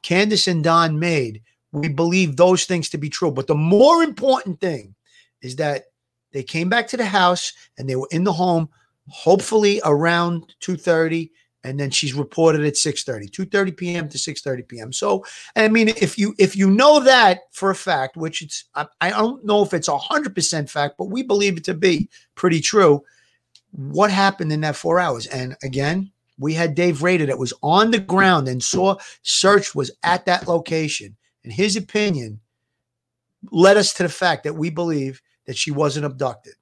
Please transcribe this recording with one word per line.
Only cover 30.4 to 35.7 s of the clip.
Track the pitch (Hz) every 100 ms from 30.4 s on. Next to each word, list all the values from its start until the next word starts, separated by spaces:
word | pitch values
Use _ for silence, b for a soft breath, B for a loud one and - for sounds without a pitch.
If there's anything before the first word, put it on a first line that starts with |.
| -
location. | 170 170 160 151 - 101 104 _ _ 117
And |
his | 110 208 202
opinion | - 214 208 151 113 107 _ _ _ _ _ _ _ _ _ _ -
led | 170 190 208
us | 196
to | -
the | 175
fact | - 180 147
that | 151 160
we | 165
believe | 160 170 151 135 135 _ _ -
that | 127
she | -